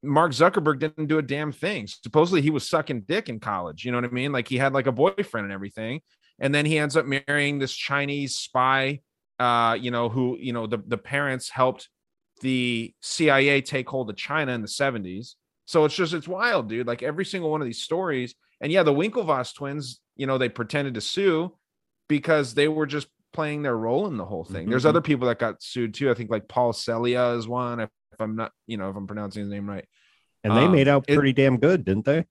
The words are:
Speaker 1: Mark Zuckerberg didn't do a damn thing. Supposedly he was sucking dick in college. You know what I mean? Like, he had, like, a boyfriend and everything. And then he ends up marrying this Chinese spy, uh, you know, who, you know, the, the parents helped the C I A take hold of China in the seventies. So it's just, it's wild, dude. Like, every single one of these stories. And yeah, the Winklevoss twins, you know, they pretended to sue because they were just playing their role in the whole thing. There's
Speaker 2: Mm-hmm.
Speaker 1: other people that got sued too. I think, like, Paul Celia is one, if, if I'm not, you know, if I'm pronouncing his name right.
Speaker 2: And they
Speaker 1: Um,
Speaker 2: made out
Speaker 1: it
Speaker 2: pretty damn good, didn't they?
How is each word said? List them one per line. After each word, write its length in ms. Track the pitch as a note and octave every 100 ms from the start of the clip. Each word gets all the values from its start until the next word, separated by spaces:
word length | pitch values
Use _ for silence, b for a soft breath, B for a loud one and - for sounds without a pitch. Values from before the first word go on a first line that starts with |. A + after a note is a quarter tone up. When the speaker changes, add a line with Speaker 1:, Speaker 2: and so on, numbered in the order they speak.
Speaker 1:
Mark 300 | C#3 C#3+ E3
Zuckerberg 460 | B2 E3+ F#3+ D3+ C#3
didn't 260 | D#3 D#3 D3+
do 120 | D#3
a 40 |
damn 300 | C#3+ C#3 D3+
thing. 340 | - E3+ G3 G2+
Supposedly 560 | - - D3+ E3+ F3+
he 80 | C#3+
was 180 | D3+ -
sucking 340 | E3 D3 B2+
dick 260 | G2 E3+ -
in 100 | A2+
college. 460 | A2 G2+ F2 D#2
You 80 | B2
know 60 | B2
what 80 | B2
I 20 |
mean? 200 | B2 C3+
Like, 160 | C3+ A#2
he 80 | B2+
had, 160 | C#3
like, 140 | C3+ C3
a 40 |
boyfriend 520 | A#2+ E3 G3 G3+ A#2
and 80 | G2+
everything. 480 | G2 G2 - A2 C#3+ _ _ _ _
And 120 | C#3
then 140 | D3 D3+
he 120 | D#3
ends 160 | D3 C#3+
up 100 | C#3
marrying 540 | C#3 C3+ D3 C#3+ C#3+
this 140 | C3
Chinese 600 | - - C#3 C#3+ C#3+ C#3
spy, 680 | - - B2+ B2+ C3+ C3+ C#3+ _ _ _ _
uh, 380 | B2 A#2+ A#2 A2+
you 120 | B2
know, 160 | A#2+ A#2+
who, 280 | A#2+ B2 A#2
you 120 | B2
know, 140 | A#2+ A2
the, 120 | A2+
the 140 | G2+ A#2
parents 500 | - C#3 C#3+ C3 -
helped 400 | - C3 B2+ - _ _ _ _ _
the 520 | B2+ B2+ B2 A#2 A2+ _
C 300 | - - D#3
I 80 | C3+
A 220 | C#3 C#3
take 280 | C3+ C3+ B2+
hold 220 | C3+ A#2
of 60 | G2
China 340 | - D3 C#3+
in 120 | B2
the 40 | G#2+
seventies. 680 | - C#3 A#2+ F#2 F#2 B2 - _ _ -
So 200 | E3+ D3+
it's 80 |
just, 180 | - E3+
it's 160 | E3+ D3
wild, 400 | F#3 A#3 G3+ A2
dude. 180 | A2+ A#2+
Like, 160 | A#2+
every 220 | C3 D3+
single 260 | F#3 F#3+ D#3+
one 120 | D3+
of 40 | C3
these 140 | A2
stories. 540 | - E3 F#3+ C3+ B2 - _ _
And 100 | C#3+
yeah, 120 | F3+
the 100 | D#3+
Winklevoss 640 | C#3+ G3+ A#3+ F3+ C#3 B2
twins, 460 | - C#3+ D3 B2+ A#2+ _ -
you 100 | C3+
know, 100 | C3
they 140 | B2
pretended 420 | - A2+ D3 C#3
to 60 | A#2
sue 560 | - - G3 D#3+ F3+ _ _ _ _ _ _
because 440 | D3 D3 D3+ C3+
they 140 | A#2 D3
were 160 | D#3
just 240 | D3+ D3 - _ _
playing 300 | - D3+ D3
their 140 | D3 A#2
role 300 | A2+ B2 G#3
in 120 | B2+
the 60 | F2
whole 180 | F#2+
thing. 240 | E2 F2+ F2
There's 140 | B2
Speaker 2:
Mm-hmm. 60 | C#3+
Speaker 1:
other 100 | E3
people 260 | D#3 C#3+ B2
that 100 | A#2
got 240 | A2+ -
sued 320 | - B2 A#2
too. 160 | G#2 C#3
I 40 |
think, 160 | A#2 A2
like, 180 | A2 -
Paul 240 | - A#2+
Celia 540 | A2 - A#2 A#2+ B2 B2 A#2+
is 100 | A2+
one, 320 | B2 B2 A#2+
if, 80 | A2 _ _
if 80 | _
I'm 160 | A2 A2
not, 160 | A2+ _ -
you 100 | A2
know, 140 | F#2+
if 60 | G2
I'm 100 | G2
pronouncing 340 | G#2+ G#2 G#2
his 60 | G2+
name 160 | G2+ G2+
right. 200 | G2 - _ _ _ _ _
Speaker 2:
And 120 | A2
they 100 | A#2
Speaker 1:
Um, 80 | D3+
Speaker 2:
made 140 | F3 C#3
out 200 | C#3 C3+
Speaker 1:
it 60 |
Speaker 2:
pretty 180 | D3 C#3
damn 240 | B2 C3+ B2+
good, 280 | C#3+ F#3 F#2+
didn't 180 | G2
they? 220 | G#2+ D3+ E3